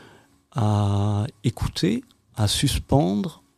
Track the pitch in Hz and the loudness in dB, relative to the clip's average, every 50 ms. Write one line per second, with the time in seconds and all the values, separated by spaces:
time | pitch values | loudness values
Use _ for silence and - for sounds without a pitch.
0 | - - - - _ _ _ _ _ _ - - 107 107 104 104 104 101 101 101 | -20 -20 -20 -20 _ _ _ _ _ _ -4 0 0 2 2 2 2 2 0 0
1 | 101 104 104 104 104 - - _ - 123 - - - - - - - 175 220 247 | 0 0 0 -2 -2 -4 -8 _ -4 -4 -4 -2 -6 -4 -2 -2 -2 0 0 -2
2 | - _ _ _ _ _ _ - 107 104 - - - 131 - - - - 131 139 | -6 _ _ _ _ _ _ -2 0 0 2 0 0 0 0 -2 -2 2 2 2
3 | 160 180 196 208 196 165 - - _ _ _ | 2 2 0 -2 -2 -4 -8 -14 _ _ _